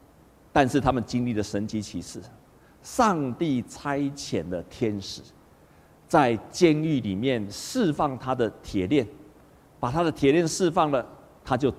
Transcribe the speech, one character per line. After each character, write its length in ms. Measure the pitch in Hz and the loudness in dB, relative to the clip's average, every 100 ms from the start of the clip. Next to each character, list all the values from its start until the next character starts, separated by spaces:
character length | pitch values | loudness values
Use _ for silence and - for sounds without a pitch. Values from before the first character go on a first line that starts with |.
| - _ - _ - | -20 _ -20 _ -2
但 160 | 151 131 | 2 4
是 120 | 139 | 2
他 120 | 127 | 2
们 100 | 127 | 0
经 220 | 107 123 123 | 0 -2 -2
历 60 | |
了 100 | 104 | -2
神 240 | 101 104 107 | -2 -4 -4
迹 160 | 110 | -6
奇 180 | 101 87 | -6 -10
事， 200 | 82 - - - - - - - | -10 -14 -16 -20 -20 -20 -20 -20
上 540 | - - 226 170 135 | -6 2 2 2 -2
帝 300 | 117 165 127 104 | -2 0 0 -4
差 300 | - 147 139 139 | -8 -4 -2 -4
遣 380 | 143 - 107 82 | -6 -6 -4 -4
了 140 | 90 - | -6 -8
天 300 | - 113 104 | -4 -4 -4
使， 180 | - - - - - _ _ _ - _ - | -8 -14 -18 -20 -20 _ _ _ -20 _ 0
在 320 | 160 131 110 - | 4 4 2 -4
监 200 | - 175 151 | 2 4 4
狱 200 | 160 143 | 2 0
里 160 | 113 95 | 0 -2
面 280 | 131 120 98 | 0 -2 -4
释 420 | - - 262 190 | -10 -8 -2 0
放 240 | 147 151 127 | 0 -2 -2
他 160 | 127 | -4
的 160 | 127 110 - | 0 0 -2
铁 240 | - 101 92 | -6 -2 2
链， 180 | 147 107 - - - - - - - | 2 0 -4 -20 -20 -20 -20 -20 -8
把 100 | 120 | -4
他 140 | 156 | 0
的 80 | 170 | 0
铁 180 | - 139 | 2 4
链 160 | 160 160 | 4 2
释 240 | - 180 | 2 0
放 220 | 180 156 | 2 2
了， 120 | 135 - - - - | 0 -4 -10 -20 -14
他 120 | - 131 | -4 0
就 120 | 135 | 0